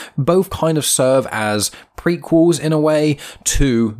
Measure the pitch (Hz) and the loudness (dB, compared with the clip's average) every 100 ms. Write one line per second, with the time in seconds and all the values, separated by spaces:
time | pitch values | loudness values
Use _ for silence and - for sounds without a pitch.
0 | - - 139 185 185 - 160 160 135 - | -12 -4 0 2 0 -2 -2 0 -2 0
1 | 131 135 113 110 107 104 98 - - - | 2 2 0 -4 -2 -2 -4 -8 -20 -6
2 | 170 170 - 165 170 170 156 156 151 156 | -4 -4 0 4 4 2 0 0 2 2
3 | 151 143 - - - - 143 117 113 107 | 0 -2 -8 -10 -4 0 2 2 0 -4